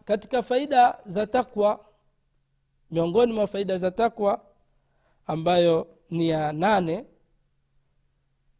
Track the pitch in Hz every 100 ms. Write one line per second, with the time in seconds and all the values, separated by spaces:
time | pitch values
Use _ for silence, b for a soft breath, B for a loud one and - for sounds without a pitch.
0 | - 202 - 254 214 254 294 269 247 -
1 | 208 185 214 254 247 208 208 - - _
2 | _ _ _ _ _ _ _ _ _ 165
3 | 165 190 240 220 202 196 196 185 185 185
4 | 233 226 202 - - _ _ _ _ _
5 | _ _ - 160 165 180 175 165 165 _
6 | _ 170 165 156 151 151 190 208 170 175
7 | 285 _ _ _ _ _ _ _ _ _
8 | _ _ _ _ _ _